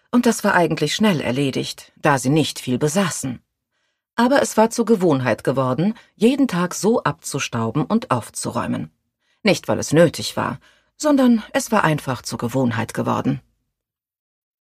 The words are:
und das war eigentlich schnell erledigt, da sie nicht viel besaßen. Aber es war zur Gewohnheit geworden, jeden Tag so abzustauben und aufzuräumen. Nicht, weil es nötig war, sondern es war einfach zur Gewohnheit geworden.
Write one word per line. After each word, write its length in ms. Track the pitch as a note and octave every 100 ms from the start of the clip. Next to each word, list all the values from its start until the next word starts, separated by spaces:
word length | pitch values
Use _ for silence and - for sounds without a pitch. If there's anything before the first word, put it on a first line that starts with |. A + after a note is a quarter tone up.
| -
und 140 | B3
das 200 | A#3+ A3
war 100 | G3+
eigentlich 400 | F#3 D#3+ D#3+ D3+
schnell 260 | - G#3+ D3+
erledigt, 720 | - B2+ C#3 C3+ C3 - - _
da 220 | D#3+ C3
sie 120 | B2+
nicht 280 | D#3 - -
viel 200 | - B2
besaßen. 640 | D3+ E3+ F3+ - C3+ A#2 _ _ _ _ _ _ _
Aber 260 | - A#3+ C#4
es 160 | A3+ -
war 140 | A3+
zur 160 | - A3+
Gewohnheit 580 | A3 F3+ C3+ B2+ -
geworden, 500 | D#3 C3+ C3 B2+ F#3+ A3 _
jeden 340 | - A3+ C#4 C4+
Tag 260 | F3 F3
so 280 | - G3+ B3
abzustauben 840 | D3 - - C#3 - A#2 A2+ C#3+
und 260 | - A3 -
aufzuräumen. 800 | B2 - - - A#2 - B2 D3+ _ _ _ _ _
Nicht, 260 | G#3 E3 -
weil 100 | G2+
es 140 | -
nötig 440 | D3+ E3+ - - -
war, 220 | G#2 C3 _ _ _ -
sondern 460 | D4+ C#4 B3+ A3+ -
es 180 | C4+ -
war 140 | A3
einfach 380 | D#3 D3 - B2+
zur 160 | - -
Gewohnheit 560 | A#2+ C3+ B2 A2 G#2+
geworden. 460 | - A#2+ A2+ - C#3 _ _ _ _ _ _ _ _ _ _ _ _